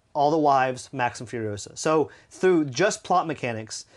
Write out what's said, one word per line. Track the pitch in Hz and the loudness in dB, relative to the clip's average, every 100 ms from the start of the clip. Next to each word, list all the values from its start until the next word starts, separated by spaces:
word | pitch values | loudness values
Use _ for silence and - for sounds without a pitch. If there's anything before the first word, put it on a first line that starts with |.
| _ | _
all | 151 143 | 0 2
the | 160 | 4
wives, | 147 135 131 123 - | 4 4 2 -2 -8
Max | 135 120 - | -4 -4 -4
and | 120 | -10
Furiosa. | 120 107 101 - - | -8 -6 -8 -12 -6
So | 160 156 139 - _ | 0 2 0 -6 _
through | - 185 175 147 | 0 2 4 2
just | 120 202 - | 0 0 0
plot | - 180 160 | 0 0 0
mechanics, | 139 127 113 110 - - | -4 -6 -6 -8 -14 -16